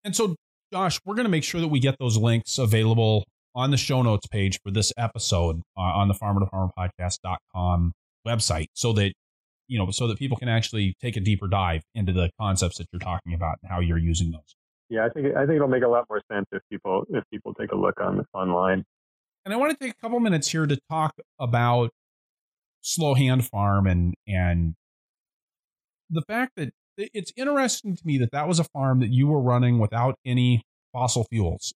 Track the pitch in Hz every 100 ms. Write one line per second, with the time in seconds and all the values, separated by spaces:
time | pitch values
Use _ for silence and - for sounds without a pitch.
0 | 208 185 214 160 _ _ _ 185 190 -
1 | 190 208 233 165 - 175 165 147 135 131
2 | 127 110 113 117 - - 117 110 110 113
3 | 110 107 - _ _ 123 131 135 - 131
4 | 120 101 - 107 98 95 101 101 101 -
5 | 113 107 - 92 85 80 - - 92 92
6 | 98 98 104 101 95 95 92 92 92 -
7 | 90 - 92 90 _ 92 90 87 85 -
8 | _ _ 110 117 - 80 80 - 120 107
9 | 98 - _ _ _ _ _ 120 92 98
10 | 120 101 135 123 123 113 - 110 98 -
11 | 123 107 98 98 98 98 92 80 - 113
12 | 95 90 85 - 107 92 87 - 87 90
13 | 92 85 85 85 82 - 92 90 87 82
14 | 82 82 85 80 _ _ _ _ _ 113
15 | 113 156 139 - 139 160 139 127 120 120
16 | - 107 - 104 98 98 _ 98 98 95
17 | - 120 - - - - 110 98 95 95
18 | 98 98 - 98 92 87 92 95 - _
19 | _ _ _ _ 185 220 285 302 262 -
20 | 226 240 233 165 - 160 151 139 _ 160
21 | 156 - - _ 127 117 120 120 117 _
22 | _ _ _ _ _ _ _ _ - -
23 | 151 135 131 127 117 101 101 101 95 90
24 | 87 - - 95 90 85 82 80 _ _
25 | _ _ _ _ _ _ _ _ _ _
26 | _ 165 - 226 254 - 135 _ _ -
27 | 220 208 - - 269 285 254 - 208 175
28 | 160 139 120 139 151 170 160 147 135 131
29 | 110 127 143 151 123 123 123 120 104 113
30 | 127 - 127 123 123 120 - _ _ 123
31 | 123 120 110 117 90 80 -